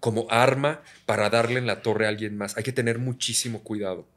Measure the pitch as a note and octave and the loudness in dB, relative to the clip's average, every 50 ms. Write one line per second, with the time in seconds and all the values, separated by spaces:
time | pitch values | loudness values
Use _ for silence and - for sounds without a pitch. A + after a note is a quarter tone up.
0 | - A#2+ G#2+ A2+ A#2 - A2+ A#2 B2 C3 C3 C3 C#3 C#3+ D#3 D#3 - - - - | -2 0 0 0 -2 2 4 6 6 6 4 2 0 -2 -2 -2 -10 -20 -20 -20
1 | _ - A2 G#2 G#2+ G#2 G#2 A#2 A#2 A#2 A#2+ B2+ B2+ A#2 G2+ F#2+ - A#2 G#2+ G#2+ | _ -2 0 2 2 4 4 4 2 4 0 -2 0 -2 -4 -2 0 0 0 2
2 | A2 G#2+ G#2+ G#2 A2 G#2+ G#2 G#2 G2+ G2+ - - A2 C3+ B2+ C3+ A#2+ A#2 A#2 A2+ | 2 0 0 -2 -4 -6 -4 -6 -6 -6 -4 -4 -4 -4 -2 0 0 0 0 -2
3 | B2+ C3 B2 B2+ - - C3+ - - B2 A2+ G#2 - - A2 G#2+ G#2 F#2+ F#2 F2 | -2 -4 -4 -4 -4 -2 -2 -2 -2 -2 -6 -8 -6 -6 -6 -4 -4 -4 -4 -6
4 | E2+ _ _ | -8 _ _